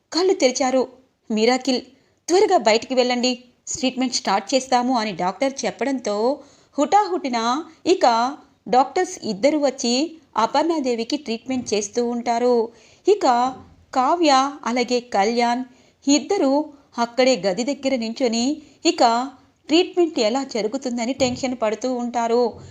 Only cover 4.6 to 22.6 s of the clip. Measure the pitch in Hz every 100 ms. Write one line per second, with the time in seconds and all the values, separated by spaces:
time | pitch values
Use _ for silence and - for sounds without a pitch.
4.6 | 262 247 247 254 214 175 180 196 269 269
5.6 | 220 185 240 269 220 202 233 285 - _
6.6 | _ - 285 403 403 349 277 233 226 262
7.6 | 339 - - 381 277 226 240 285 - _
8.6 | - 240 269 370 370 - - 196 254 302
9.6 | 285 269 240 247 330 - _ - 226 285
10.6 | 320 330 262 233 226 294 - 226 - 262
11.6 | - 208 214 - 240 240 240 233 247 240
12.6 | 214 - - _ - 415 311 240 240 -
13.6 | - - _ 269 254 349 320 262 277 285
14.6 | - 247 240 247 240 202 202 233 233 240
15.6 | 254 _ _ _ - 285 302 403 285 277
16.6 | 302 - _ - 233 240 254 247 185 180
17.6 | 240 277 269 262 226 226 254 226 247 311
18.6 | - _ 330 349 247 233 262 - _ _
19.6 | - 311 359 - 339 - 214 254 269 233
20.6 | 208 262 262 240 233 269 254 247 254 247
21.6 | 220 214 254 247 240 240 233 233 240 -